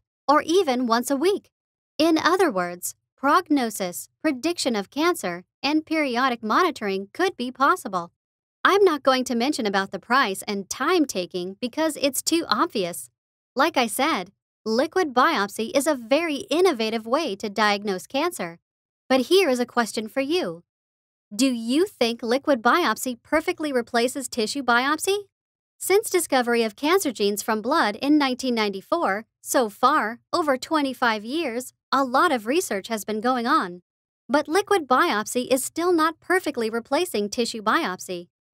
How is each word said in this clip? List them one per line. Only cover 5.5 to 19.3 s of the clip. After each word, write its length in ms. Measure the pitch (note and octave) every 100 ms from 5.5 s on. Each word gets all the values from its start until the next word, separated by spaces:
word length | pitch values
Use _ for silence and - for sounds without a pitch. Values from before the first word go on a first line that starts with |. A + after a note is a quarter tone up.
| _
and 200 | C4+ D#4
periodic 600 | D#4 D#4+ C#4+ A#3 C4 A#3
monitoring 640 | A3 B3+ F4+ C4+ G#3 F#3+ G3
could 240 | - F#4+ F#4
be 140 | B3
possible. 600 | B3+ C#4 F4+ A#3+ F#3 E3+ _ _ _ _ _
I'm 220 | C#4 G4
not 180 | F#4+ D4
going 220 | C4+ B3+
to 100 | B3+
mention 320 | A#3 B3+ D#4 G#3+
about 240 | G3 G3
the 80 | F#3
price 440 | - B3+ A#3 F#3+ -
and 240 | G3+ F#3+
time 340 | - C#4 F4+ C#4
taking 500 | G3 F3 F3+ F3+ G3
because 360 | B3 D4 D#4+ C#4+
it's 260 | C#4 C4+
too 220 | - E4+ -
obvious. 640 | G#3+ E4+ A3+ F3 F3+ - _ _ _ _ A#3+
Like 200 | D#4+ D4+
I 120 | A#3
said, 420 | - D4 C4 F3+ _ _ _
liquid 480 | G#3+ A3+ D#4+ F#4+ E4
biopsy 640 | B3 D#4 C4+ G3+ - A3 C#4+
is 120 | D4
a 80 | C4+
very 500 | A3+ C#4+ E4+ C#4 -
innovative 540 | D4+ F#4 A#3+ A3 A3+
way 300 | A3+ C#4 D#4
to 160 | G3 A3
diagnose 560 | G3 G#3 G3+ G#3 F#3 -
cancer. 540 | C4+ F4 E4+ F3 E3+ _ _ _ _ -
But 140 | C4
here 260 | B3